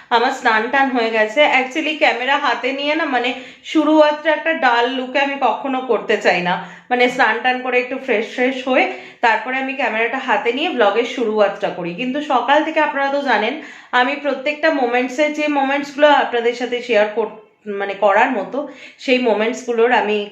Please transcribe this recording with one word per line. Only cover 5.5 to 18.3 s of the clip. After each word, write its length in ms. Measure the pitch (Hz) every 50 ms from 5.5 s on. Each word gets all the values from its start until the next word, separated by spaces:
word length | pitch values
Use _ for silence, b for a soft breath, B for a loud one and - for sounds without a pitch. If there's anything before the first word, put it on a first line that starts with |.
| - - - 269 262 262
করতে 360 | 262 247 214 202 - - 214
চাই 240 | 202 - 202 180 175
না। 260 | 175 175 185 180 B B B B B B
মানে, 200 | 247 247 247 247
স্নান 300 | 254 254 247 220 220 233 -
টান 180 | 254 247 254
করে 180 | 254 254 247 247
একটু 180 | 247 254 269
ফ্রেশ 280 | 254 - - 220 208 226
ফ্রেশ 420 | - - 262 247 262 262 254 -
হয়ে 260 | 269 254 302 381 - B B B B B B
তারপরে 360 | 247 233 214 214 220 254 254
আমি 160 | 269 269 269 269
ক্যামেরাটা 440 | 262 254 220 214 220 226 226 269
হাতে 360 | 262 - 254 214 196 - 233 247
নিয়ে 160 | 277 320 359
ব্লগের 360 | 349 349 311 196 202 233 262
শুরুয়াতটা 640 | 247 - 277 226 214 214 214 202 190 - - 196 175
করি। 240 | 175 180 175 175 175
কিন্তু 280 | 233 254 254 262 294
সকাল 420 | 294 - 262 240 - 269 285 302 311
থেকে 160 | 320 320 320
আপনারা 300 | 302 - - 277 277 277
তো 120 | 277 285
জানেন, 400 | 277 262 226 208 214 240 285 311 B B B B B B
আমি 240 | B 247 254 269 285
প্রত্যেকটা 560 | 285 294 277 269 269 - 294 294 294 330 320
মোমেন্টসে 580 | 294 277 247 233 240 247 262 254 - 311 302 294
যে 180 | 302 302 302
মোমেন্টসগুলো 600 | 294 294 269 269 269 277 285 285 - - 269 294
আপনাদের 460 | 302 285 262 220 - 240 233 226 240 240
সাথে 280 | - 247 240 247 240
শেয়ার 260 | - - 226 208 214 214 -
কর-, 540 | 233 208 208 - - - _ _ _ - 208
মানে, 240 | 202 202 196 196 196
করার 380 | - 214 202 196 214 247 269